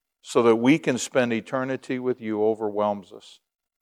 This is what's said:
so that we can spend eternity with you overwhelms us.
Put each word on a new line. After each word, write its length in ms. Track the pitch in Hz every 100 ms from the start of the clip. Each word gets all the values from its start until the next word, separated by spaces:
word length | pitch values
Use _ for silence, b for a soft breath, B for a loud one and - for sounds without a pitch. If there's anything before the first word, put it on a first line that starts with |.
| _ _
so 220 | - 139
that 120 | 117 113
we 240 | 123 160
can 180 | 160 123
spend 360 | - 139 120
eternity 680 | 113 101 131 131 131 - 127
with 200 | 127 123
you 240 | 110 107
overwhelms 680 | 107 107 107 104 104 101 90
us. 280 | 110 - - _ _ _ _